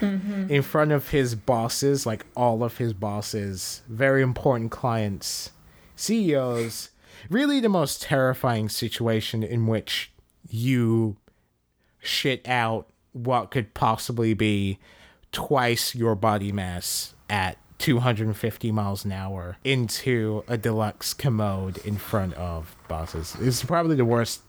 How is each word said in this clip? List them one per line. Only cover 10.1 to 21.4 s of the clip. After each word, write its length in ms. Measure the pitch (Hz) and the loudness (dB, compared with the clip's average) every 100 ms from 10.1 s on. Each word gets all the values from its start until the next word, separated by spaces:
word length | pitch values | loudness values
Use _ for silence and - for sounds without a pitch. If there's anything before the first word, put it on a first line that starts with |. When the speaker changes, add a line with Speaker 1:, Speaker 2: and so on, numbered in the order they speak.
| _ _ _ - | _ _ _ -10
Speaker 2:
you 680 | 110 123 127 117 113 113 101 _ _ _ _ _ _ _ _ | -4 0 2 4 4 2 -4 _ _ _ _ _ _ _ _
shit 480 | - - 147 123 - | -6 -2 0 0 0
out 400 | 123 113 110 - _ _ | 0 2 0 -6 _ _
what 360 | 127 120 123 107 | -8 0 0 0
could 220 | 135 110 | -2 -4
possibly 600 | - 123 113 - 120 113 104 | 0 0 0 -2 0 2 2
be 420 | 107 104 98 95 - - - _ _ | 2 2 0 -4 -10 -20 -20 _ _
twice 640 | - - 139 120 117 - 123 | -8 0 2 4 2 0 0
your 180 | 113 | 0
body 380 | 107 110 104 101 | 2 2 2 0
mass 640 | 101 92 90 - - - - - | -4 -4 -6 -4 -6 -6 -12 -4
at 280 | 104 92 - _ - | -2 -2 -4 _ -4
two 200 | - 120 | 2 2
hundred 360 | 123 110 110 104 | 4 2 0 -2
fifty 340 | 117 - 117 | -4 -2 -2
miles 320 | 107 101 95 101 | 0 0 -2 -4
an 60 | |
hour 460 | 95 95 98 87 - | -4 -6 -8 -8 -6
into 800 | 131 135 117 - - 123 110 107 - | 0 0 0 -2 0 0 2 -2 -2
a 100 | 120 | -2
deluxe 560 | 117 110 107 - - - | 0 0 0 -4 -8 -2
commode 640 | 143 110 | 0 2